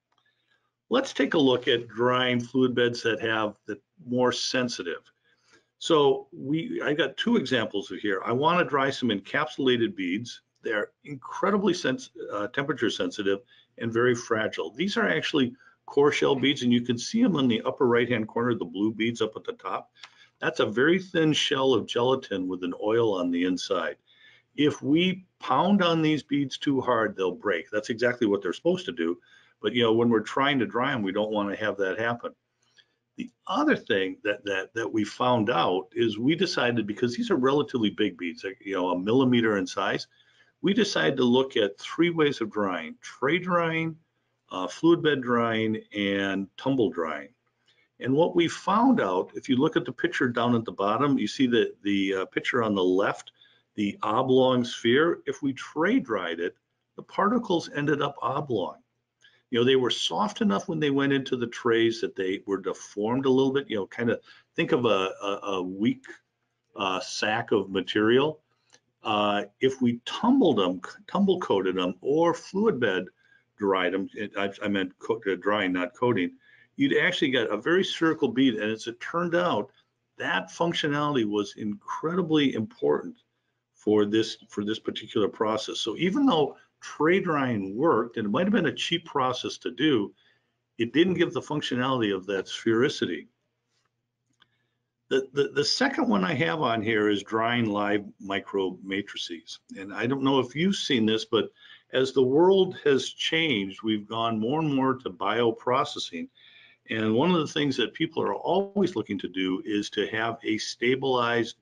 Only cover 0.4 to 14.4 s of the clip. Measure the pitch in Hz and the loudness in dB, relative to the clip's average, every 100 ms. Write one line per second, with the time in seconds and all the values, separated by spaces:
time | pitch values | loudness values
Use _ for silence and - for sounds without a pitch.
0.4 | _ _ _ _ - 247 269 - 269 170 | _ _ _ _ -2 -2 0 -2 0 2
1.4 | 135 123 147 120 120 107 123 127 127 123 | 4 2 2 -2 -2 -2 0 2 2 0
2.4 | 120 131 127 120 120 120 117 107 113 110 | 0 0 2 2 0 0 -2 -2 -2 -2
3.4 | 107 - - 101 _ _ 123 123 123 120 | -2 -6 -12 -12 _ _ -6 0 0 0
4.4 | - 131 123 - 85 - _ _ _ _ | -2 -2 -2 -4 -8 -8 _ _ _ _
5.4 | _ _ _ _ - 160 143 - - 160 | _ _ _ _ 2 4 6 2 -2 -12
6.4 | 135 160 165 - 123 151 143 - 117 156 | -4 -4 -2 -4 -2 0 -2 -2 0 0
7.4 | 131 127 110 101 98 90 104 95 104 123 | 2 0 0 -4 -6 -6 -2 -2 0 0
8.4 | 156 175 139 139 135 135 123 98 - 143 | 2 2 2 2 0 0 0 -2 -2 -2
9.4 | 151 - 131 123 110 92 90 98 117 - | -2 0 2 4 2 -2 -4 -4 -6 -16
10.4 | _ _ 117 107 - _ - 139 - - | _ _ -4 -4 -4 _ -16 -14 -12 -4
11.4 | 190 208 190 - 135 131 - - - 104 | 0 2 2 0 0 -4 -6 -14 -8 -6
12.4 | 104 - 143 147 104 - 90 - 98 98 | -4 -4 -4 0 -2 0 -4 -2 -2 -2
13.4 | - _ _ - 117 117 123 120 - 113 | -4 _ _ -8 -4 2 2 2 -2 -2